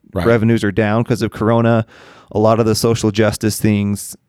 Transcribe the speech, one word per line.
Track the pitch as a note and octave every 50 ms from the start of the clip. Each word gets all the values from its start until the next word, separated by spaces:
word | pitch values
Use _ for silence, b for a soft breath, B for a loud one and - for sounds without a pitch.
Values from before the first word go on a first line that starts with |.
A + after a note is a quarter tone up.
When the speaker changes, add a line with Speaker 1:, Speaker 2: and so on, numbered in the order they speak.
| _ - -
Speaker 1:
Right. | F#2 E2+
Speaker 2:
revenues | A2+ A#2 A2+ G#2+ A2+ A#2 G#2 G#2+
are | G2+
down | F#2 A2+ G#2+ G#2 G#2+ A#2 A#2
'cause | - B2 G2+
of | A2+ G#2
Corona, | - - A2 G#2+ A#2 A#2 A2+ A#2 A#2 A2+ A2 B B B B B B B B B
a | - G2+
lot | G#2+ A2 A2+ A2
of | A#2
the | A2 G#2+
social | - - A#2 A#2 - - A2
justice | G2 A2 G#2+ G#2 G2+ - - G#2+ - -
things, | - A2 G#2 G2+ G2+ G2+ G2+ G2 - - - - _